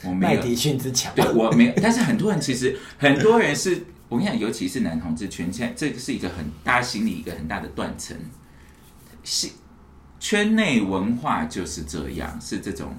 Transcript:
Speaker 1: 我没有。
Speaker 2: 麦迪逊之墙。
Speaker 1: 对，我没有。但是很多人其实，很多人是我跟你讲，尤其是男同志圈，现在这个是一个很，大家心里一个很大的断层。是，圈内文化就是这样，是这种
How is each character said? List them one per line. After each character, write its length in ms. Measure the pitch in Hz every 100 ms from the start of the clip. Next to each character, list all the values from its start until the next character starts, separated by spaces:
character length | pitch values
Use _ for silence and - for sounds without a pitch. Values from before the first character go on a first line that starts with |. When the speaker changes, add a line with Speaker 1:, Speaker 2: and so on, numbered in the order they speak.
| 92
Speaker 1:
我 60 |
没 180 | 92 -
有。 80 | -
Speaker 2:
麦 60 | 120
迪 100 | 117
逊 220 | 151 131
之 120 | 131
墙。 220 | 127 -
Speaker 1:
对， 160 | - -
我 180 | 117 113
没 160 | 233 233
有。 80 | -
但 100 | 214
是 80 | 240
很 160 | 170 110
多 140 | 208
人 100 | 170
其 140 | 139
实， 240 | 120 127 - - -
很 220 | 143 147
多 200 | 214 233
人 160 | 165
是 300 | 139 190 175 - - -
我 80 | 117
跟 80 |
你 40 | 196
讲， 100 | 113
尤 120 | 104
其 180 | - 90
是 120 | 131
男 200 | 92 80
同 140 | 82 78
志 120 | 95
圈， 240 | - 87
现 140 | 113 120
在 80 |
这 160 | - 151
个 80 | -
是 140 | -
一 40 | 117
个 100 | 90
很， 160 | 85 76 -
大 140 | - 123
家 60 |
心 220 | 123 110
里 140 | 110 85
一 40 |
个 100 | 85
很 160 | 80 78
大 120 | 101
的 80 | -
断 240 | - 87 76
层。 180 | - - - - - - - - - - - -
是， 240 | - - - - - - - - - -
圈 340 | - 208 208
内 260 | 220 202 120
文 360 | 95 95 101 120
化 280 | 147 95
就 220 | 78 101 85
是 160 | -
这 260 | 73 80 67
样， 300 | 76 - -
是 200 | - 101
这 100 | 104
种 240 | - 69